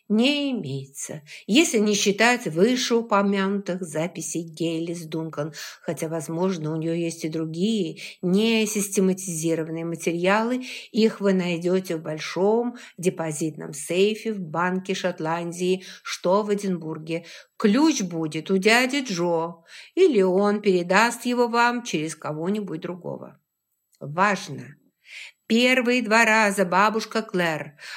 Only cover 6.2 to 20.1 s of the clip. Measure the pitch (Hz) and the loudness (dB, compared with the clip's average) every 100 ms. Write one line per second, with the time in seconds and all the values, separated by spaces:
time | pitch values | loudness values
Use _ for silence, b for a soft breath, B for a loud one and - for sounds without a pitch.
6.2 | 151 165 190 175 156 160 165 170 165 170 | -4 -2 -2 -2 -4 -2 -2 -2 -4 -4
7.2 | 160 160 160 160 214 220 165 - B B | -6 -4 -4 -2 0 0 -2 -6 B B
8.2 | 180 196 226 226 208 208 196 202 185 185 | 0 2 4 2 0 -2 -2 2 2 0
9.2 | - 160 165 160 160 165 170 160 180 170 | -4 -4 -2 -2 -4 -6 -6 -4 -4 0
10.2 | 185 214 226 254 254 B B 220 220 - | 2 2 0 -4 -6 B B 2 2 2
11.2 | 196 185 180 170 180 190 185 160 160 156 | 2 2 2 0 0 0 0 -6 -6 -8
12.2 | - 170 196 233 240 240 B B 175 180 | -6 0 2 2 0 -6 B B -2 -2
13.2 | 160 151 160 151 165 151 - 180 208 214 | -4 -4 -4 -6 -12 -10 -2 2 2 2
14.2 | 226 202 160 165 180 185 185 185 180 175 | -4 -6 -4 -2 0 -2 -4 -4 -4 -2
15.2 | 156 170 170 175 185 185 B B - - | -4 -2 -4 -2 0 0 B B -10 -4
16.2 | 175 202 208 202 196 175 160 156 156 165 | 2 2 2 -2 -2 -4 -6 -8 -6 -8
17.2 | B B B - 214 247 320 254 180 165 | B B B 2 4 6 4 2 -2 -4
18.2 | 156 156 156 190 202 233 254 285 247 170 | -4 -4 0 2 6 6 4 0 -2 -2
19.2 | 175 165 170 180 B B B 339 370 | 0 0 -2 -8 B B B 4 6